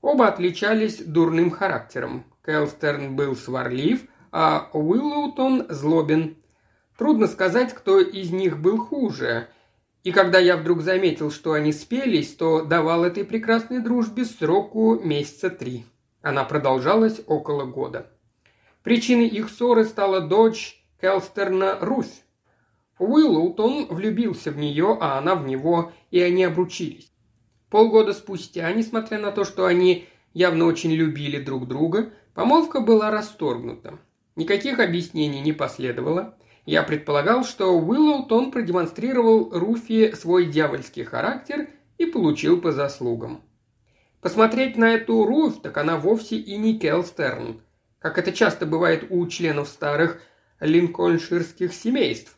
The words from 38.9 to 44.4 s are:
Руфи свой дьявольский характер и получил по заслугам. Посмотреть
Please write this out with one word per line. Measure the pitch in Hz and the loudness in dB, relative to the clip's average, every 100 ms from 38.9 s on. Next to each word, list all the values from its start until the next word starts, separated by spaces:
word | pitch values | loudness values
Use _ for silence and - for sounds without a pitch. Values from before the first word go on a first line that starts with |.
| - 233 254 226 226 - | -4 -4 2 4 4 2
Руфи | 175 190 233 - 226 214 - | -4 -2 -2 -2 2 2 0
свой | 165 180 170 | 0 2 2
дьявольский | 147 151 139 127 - | 2 0 -2 -10 -12
характер | 113 123 208 269 - 294 302 - _ _ | -8 -4 -4 -6 -8 -8 -8 -14 _ _
и | 330 | -4
получил | 247 170 - 151 175 | 0 0 0 2 2
по | 170 | 2
заслугам. | 139 143 - 123 117 120 123 _ _ _ _ _ _ _ _ | -2 -4 -4 -6 -6 -8 -14 _ _ _ _ _ _ _ _
Посмотреть | 185 208 | -6 4